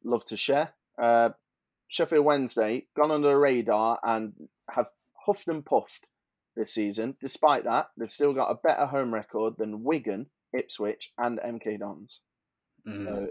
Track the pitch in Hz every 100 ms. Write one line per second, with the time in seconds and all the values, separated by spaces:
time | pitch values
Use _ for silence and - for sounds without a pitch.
0 | 117 120 - 107 - 139 156 _ _ -
1 | 117 117 117 - _ _ _ _ _ -
2 | 160 156 147 143 127 - 107 123 - -
3 | 151 151 147 143 143 123 113 107 113 117
4 | 113 113 110 - 76 _ - - 117 _
5 | _ - - 202 - 160 147 123 - -
6 | _ _ _ _ _ - 107 113 104 104
7 | 117 - 135 - 151 131 117 120 - -
8 | 113 - 143 131 - 120 165 - 139 139
9 | 123 110 - 110 110 113 107 107 123 160
10 | 110 98 135 _ _ 127 - - 104 -
11 | - - 120 117 120 117 110 104 101 87
12 | 113 - _ _ _ _ _ _ - 101
13 | 101 101 98